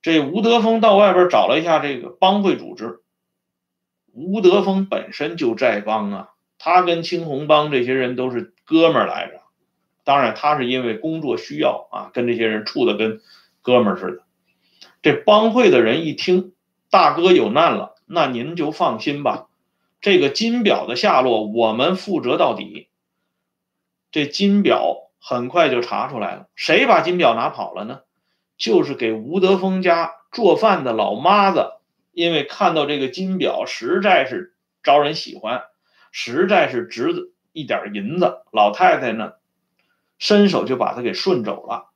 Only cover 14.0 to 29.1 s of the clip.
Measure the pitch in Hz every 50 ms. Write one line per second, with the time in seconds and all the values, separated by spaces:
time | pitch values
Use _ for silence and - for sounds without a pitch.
14 | 95 90 - - _ _ _ _ _ _ _ _ _ _ _ _ - _ _ _
15 | - 156 139 - - - 208 214 220 226 214 254 247 - - - 113 110 120 156
16 | 165 156 135 - - - 180 185 185 - _ _ _ _ _ _ _ _ - 196
17 | 170 147 - 170 170 185 180 156 117 104 107 147 165 160 120 98 92 - - _
18 | _ _ 160 170 151 135 127 117 120 147 170 175 147 147 156 - 180 151 117 107
19 | - 156 139 147 - 123 - - - _ _ _ _ _ _ _ _ _ _ _
20 | - 202 196 185 143 139 139 - 220 233 233 247 233 196 127 - - - 123 -
21 | - 208 - 135 127 127 117 107 107 104 107 117 117 110 110 113 135 170 190 185
22 | - 208 190 151 123 123 143 - 170 139 113 98 101 - - - - _ _ _
23 | _ _ _ _ _ _ _ _ _ _ _ _ _ _ _ _ _ _ _ _
24 | _ _ - 156 147 143 - - 202 202 202 202 190 143 - - - - - -
25 | - _ _ _ _ - 131 120 120 127 - 175 165 143 123 120 120 - 107 104
26 | 117 139 147 117 104 87 95 98 - _ _ - - - 160 208 269 - - 165
27 | - 170 180 180 165 127 113 113 120 151 - - 98 - - 92 104 110 131 151
28 | _ _ _ _ _ _ _ _ _ _ _ _ - 117 220 175 147 139 139 -
29 | 117 110